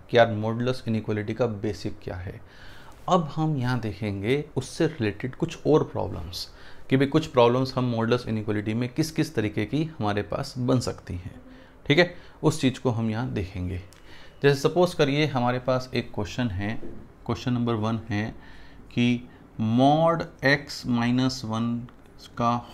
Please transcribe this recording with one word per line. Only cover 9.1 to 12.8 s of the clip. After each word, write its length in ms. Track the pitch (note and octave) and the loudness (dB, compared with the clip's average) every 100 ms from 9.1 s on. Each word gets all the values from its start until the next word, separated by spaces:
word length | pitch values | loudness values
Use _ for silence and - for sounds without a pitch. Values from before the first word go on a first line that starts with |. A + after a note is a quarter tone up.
किस 240 | - C#3+ | -2 -2
तरीके 300 | - G#2 A2 G#2 | 0 -2 -2 -2
की 180 | C#3+ | -2
हमारे 380 | D#3+ - G#2+ G2+ | -2 -2 -2 0
पास 320 | F#2+ - - B2 | -2 -4 -6 -4
बन 220 | B2 C3 | 0 2
सकती 340 | G#2+ - - | 0 -6 -8
हैं, 260 | F2 - - - - - - - | -10 -10 -16 -20 -20 -20 -8 2
ठीक 120 | D3 | 4
है, 160 | F3 - - - | 4 2 -18 -2
उस 180 | D3+ D#3 | 0 2
चीज़ 200 | C3+ - | 0 2